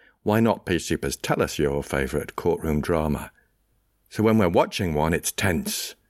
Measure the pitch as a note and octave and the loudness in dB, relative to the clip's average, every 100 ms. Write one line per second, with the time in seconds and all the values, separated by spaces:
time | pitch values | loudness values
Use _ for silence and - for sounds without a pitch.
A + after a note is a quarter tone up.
0 | _ _ G#2 A2 A2+ - - E2+ - D#2+ | _ _ 0 4 4 0 -2 -2 0 -2
1 | C#2 - - - F2 - C#2+ C#2+ - C#2 | -2 -4 -2 -2 -2 0 0 0 -2 -2
2 | C2+ D2 C#2 - F2 D#2 D#2+ D2+ C#2 E2 | -2 -4 -6 -4 -2 -2 -2 -2 0 0
3 | D#2 C#2+ - _ _ _ _ _ _ _ | 0 -2 -6 _ _ _ _ _ _ _
4 | _ - A2 A2 F2+ G2+ F#3 - F#2 D2+ | _ 0 4 4 4 4 2 -2 -2 0
5 | D#2 E2 - - G2 D#2+ - - - - | 0 0 -2 -2 0 0 -2 -6 -10 -14